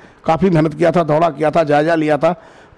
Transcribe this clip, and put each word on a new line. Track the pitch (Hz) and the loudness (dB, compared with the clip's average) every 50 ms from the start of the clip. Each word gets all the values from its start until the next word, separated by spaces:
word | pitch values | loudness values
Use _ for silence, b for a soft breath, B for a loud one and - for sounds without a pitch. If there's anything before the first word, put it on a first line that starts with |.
| B B B B - | B B B B -4
काफ़ी | - 160 160 180 196 | -4 -2 0 0 0
मेहनत | 170 156 156 160 151 | 2 2 0 0 -2
किया | 147 175 165 | 0 0 0
था, | 160 175 165 | 2 0 0
दौड़ा | 147 147 156 170 165 | 0 0 0 0 -2
किया | 147 143 156 151 | -2 -2 -4 0
था, | 139 170 165 | 0 0 0
जायजा | 143 147 147 151 165 170 | 2 0 0 0 0 0
लिया | 160 151 151 151 | 0 0 0 0
था | 139 156 165 180 B B B B B B B B | 0 0 -2 -2 B B B B B B B B